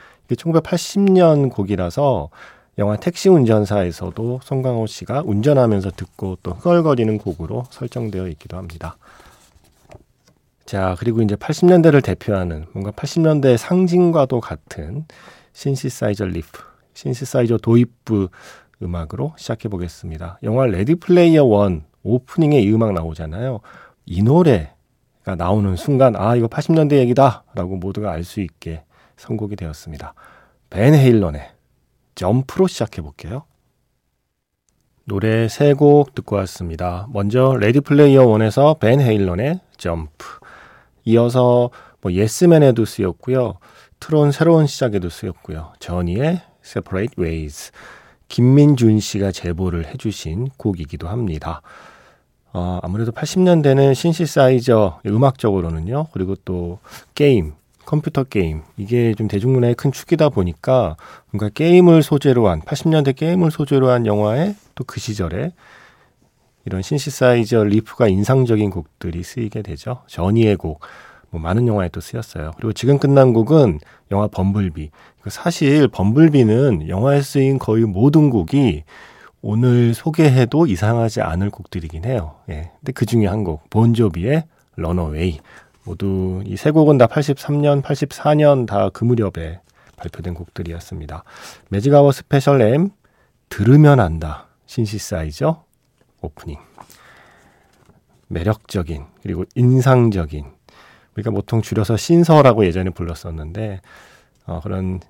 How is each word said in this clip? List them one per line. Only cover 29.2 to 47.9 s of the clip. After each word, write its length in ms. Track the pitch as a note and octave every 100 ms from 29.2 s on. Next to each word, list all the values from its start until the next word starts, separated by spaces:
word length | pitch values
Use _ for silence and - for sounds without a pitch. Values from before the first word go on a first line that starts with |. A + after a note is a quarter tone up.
| - A2 G#2 G2+
되었습니다. 600 | E2 D2+ D#2 D2 - - - _ _ _ _
밴 240 | F2 B2+ D3+
헤일런의 520 | C3 A2+ E2+ D2 - _ _ _ _ _ _ -
점프로 500 | F#2 B2 C3+ - C#4+
시작해 380 | - A2 -
볼게요. 400 | D2 - D#2+ B2 - _ _ _ _ _ _ _ _ _ _ _ _ _ _ _ -
노래 420 | G2 A2 A2 A2+
세 280 | - D3 C#3+
곡 400 | D3 D3 C#3 -
듣고 220 | - G2+
왔습니다. 720 | F#2+ - F2+ E2 F2+ F2+ G#2+
먼저 440 | G2+ G2+ B2 C3 B2+
레디 220 | G#2 C3+
플레이어 440 | - C#3+ C#3+ C3+ B2
원에서 480 | G#2+ A2 C3 D3 D#3
밴 200 | G#2+ C#3
헤일런의 600 | B2+ G#2+ F#2+ F2 C3+ F#3 - _
점프, 600 | F2+ E2 D2+ - - - - - - _ _ _ A2
이어서 640 | A#2 A#2+ B2+ B2 B2 B2 - - _
뭐 100 | G2
예스맨에도 720 | F2+ A2 - F3 D#3+ C#3 A#2 G#2+
쓰였고요. 720 | - F#2+ - - C3 A2+ F#2 _ _ _ _
트론 320 | - D3+ D3
새로운 340 | C#3 E3 E3 D3
시작에도 440 | - B2+ G2+ F2
쓰였고요. 640 | - G2+ - - D#2 D#2+ _
저니의 640 | - F2 F2 G2 D3+ F3 - _
Separate 600 | - - - F#2+ A#2 -
Ways, 480 | E2 D#2+ D2+ - - - -